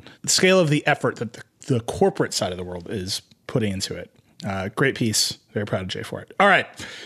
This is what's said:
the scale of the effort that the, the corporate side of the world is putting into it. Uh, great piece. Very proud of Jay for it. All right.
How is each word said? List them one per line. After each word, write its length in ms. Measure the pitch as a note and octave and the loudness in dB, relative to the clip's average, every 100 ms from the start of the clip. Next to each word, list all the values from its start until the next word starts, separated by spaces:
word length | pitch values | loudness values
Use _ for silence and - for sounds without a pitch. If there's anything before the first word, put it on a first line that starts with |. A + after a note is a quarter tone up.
| - - | -14 -10
the 60 | - | -2
scale 300 | - F#3 F#3+ | 4 6 6
of 120 | D#3+ | 6
the 140 | D3 - | 4 2
effort 300 | C#3+ B2+ - | 2 0 -2
that 180 | A2+ | -8
the, 80 | - - _ - | -10 -20 _ -2
the 60 | B2 | -2
corporate 520 | - - G3 - C3+ | 0 2 2 2 -2
side 180 | - G2 | 0 -4
of 80 | F2+ | -4
the 60 | |
world 240 | F2+ F2+ F2 | -8 -10 -8
is 320 | G2+ F#2 - - _ - | -6 -6 -8 -10 _ -4
putting 260 | B2 G#2+ | 0 0
into 220 | F#2+ - | -2 -6
it. 160 | E2+ - _ _ _ | -8 -12 _ _ _
Uh, 260 | A2 F#2+ F#2+ | -6 -4 -4
great 260 | - C3+ - | 0 0 2
piece. 400 | A#2 G#2+ - - _ | 0 0 -2 -4 _
Very 140 | A2 G#2 | -6 -2
proud 160 | G2+ | -4
of 60 | F#2 | -4
Jay 140 | G#2 | -8
for 180 | G#2+ - | -8 -10
it. 140 | - - | -12 2
All 80 | G3+ | 4
right. 180 | E3+ - - - - | 6 2 -8 -16 -14